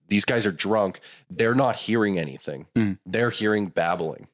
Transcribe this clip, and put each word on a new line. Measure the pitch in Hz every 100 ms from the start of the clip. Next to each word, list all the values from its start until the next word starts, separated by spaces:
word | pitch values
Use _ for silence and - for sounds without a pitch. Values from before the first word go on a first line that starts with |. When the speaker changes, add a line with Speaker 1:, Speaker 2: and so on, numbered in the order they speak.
| -
Speaker 1:
"These | 104 101
guys | 120 104
are |
drunk. | 82 98 107 98 - - - -
They're | 90 113 123
not | 131 107
hearing | - 113 104 92
anything. | 76 69 - 69 - 117
Speaker 2:
Mm. | 104 95 92
Speaker 1:
They're | 110 120
hearing | - 107 107 98
babbling." | 85 82 87 80 82 -